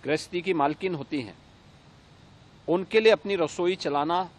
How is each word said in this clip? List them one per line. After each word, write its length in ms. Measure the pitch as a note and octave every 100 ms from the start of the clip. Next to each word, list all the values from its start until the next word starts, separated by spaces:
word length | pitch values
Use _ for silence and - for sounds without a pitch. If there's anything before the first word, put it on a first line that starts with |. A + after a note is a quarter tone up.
गृहस्थी 380 | C3+ D3+ - F3
की 120 | F3
मालकिन 400 | E3+ C#3+ D3+ F#3+
होती 280 | E3 C3+ D3
हैं, 160 | G#2+ - - - - - - - - - - - - - -
उनके 320 | F3 F#3 A3
लिए 120 | A3
अपनी 240 | G3+ G3 G3
रसोई 400 | D#3 - F3 F#3+
चलाना 520 | D#3 C#3+ D3+ F3 F3+